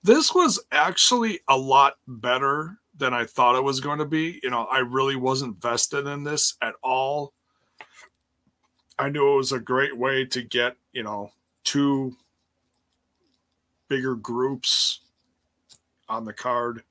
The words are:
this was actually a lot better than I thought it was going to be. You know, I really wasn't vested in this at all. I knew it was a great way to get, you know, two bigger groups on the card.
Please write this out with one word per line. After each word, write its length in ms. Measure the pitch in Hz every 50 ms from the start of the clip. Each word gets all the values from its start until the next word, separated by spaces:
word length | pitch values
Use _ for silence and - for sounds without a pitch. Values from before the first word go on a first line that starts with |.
this 320 | - 185 247 311 311 - -
was 260 | 370 349 285 - - - _
actually 680 | - 147 151 180 185 - - - 247 240 226 220 190 - _
a 80 | - 139
lot 420 | 135 135 131 131 139 139 143 - _ _
better 720 | - 127 113 113 123 127 131 139 139 143 151 156 165 196 _ _ _ _
than 160 | 147 143 127 123
I 120 | 120 117
thought 300 | - - - 123 123 123
it 80 | 127 135
was 160 | 139 135 131
going 200 | 131 147 147 147
to 60 | 151
be. 340 | 143 156 156 160 165 175 -
You 80 | - 127
know, 160 | 123 117 113
I 140 | 95 127 135
really 360 | 131 120 123 135 135 139 139
wasn't 460 | 131 127 131 131 131 135 123 104 -
vested 460 | - 120 117 120 - - - 143 143
in 160 | 143 143 143 143
this 320 | 147 151 147 - - - _ 120
at 100 | 113 - -
all. 520 | - 131 127 131 131 135 143 147 143 143 _ _ _ _ _ _ _ _ _ _ - _ _ - - _ _ _ _ _ _ _ _ _ _ _ _ _ _ _ _ _ -
I 120 | - 135 143
knew 240 | 147 147 143 139 143
it 40 |
was 140 | 135 131 123
a 80 | 135 123
great 360 | 113 - 127 131 139 143 135
way 300 | 120 131 135 135 135 131
to 160 | 127 - 127
get, 360 | 120 110 - 120 120 123 123 _ _ _
you 120 | _ 123 110
know, 280 | 104 107 101 101 101 _ _ _ _ _ _ _
two 540 | - - 143 143 143 139 135 135 127 127 _ _ _ _ _ _ _ _ _ _ _ _ _ _ _ _ _ _ _ _ _ _ _ _ _ _ _ _ _ _ _ _ _ _
bigger 280 | _ 139 135 127 131 127
groups 880 | 113 - - 117 123 127 139 139 127 - - - - - - - - _ _ _ _ _ _ _ _ _ _ _ _ _ _ - _ _ _ _ _ _ -
on 160 | 113 117 113
the 80 | 110 104
card. 480 | - - 127 123 120 120 120 117 113 _ _